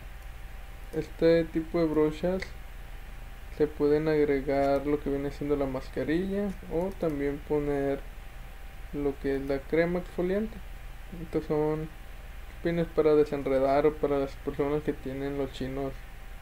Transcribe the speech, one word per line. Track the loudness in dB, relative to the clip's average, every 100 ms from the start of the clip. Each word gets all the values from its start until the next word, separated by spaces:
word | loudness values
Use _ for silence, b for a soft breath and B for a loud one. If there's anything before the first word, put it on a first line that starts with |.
| -12 -12 -12 -12 -12 -12 -12 -12 -8
este | -4 -4 4 6 8
tipo | 4 -2 0 2
de |
brochas | 2 4 4 2 0 0 -4 -10 -12 -12 -12 -12 -10 -12 -12 -12 -6 0
se | 0
pueden | 4 4 4 4
agregar | 4 4 4 2 2 4 2 2
lo | 0
que | 0
viene | -2 -2
siendo | -2 0 0
la | 0
mascarilla | -2 -4 -4 0 0 0 0 -2 -4 -4
o | -2 -2 -2
también | -2 0 -2 -2 0
poner | 0 2 0 0 0 -4 -12 -12 -12 -12 -12 -12 -12 -8
lo | -2 -2 0
que | 0 0
es |
la | 0 -2
crema | 2 4 4 2
exfoliante. | -2 -2 0 0 -2 -6 -10 -10 -10 -12 -10 -10
Estos | -4 -2
son | 0 2 2 0 -4 -10 -12 -12 -12 -12 -12 -4
pines | 0 0 2
para | 4 6
desenredar | 6 6 2 2 4 6 6 4
o |
para | 4 2 2
las | 0 -4
personas | -4 0 0 0
que | -2
tienen | -4 -4 -4 -4 -2
los | -4
chinos, | -4 -4 -4 -4 -6 -12 -14 -12 -12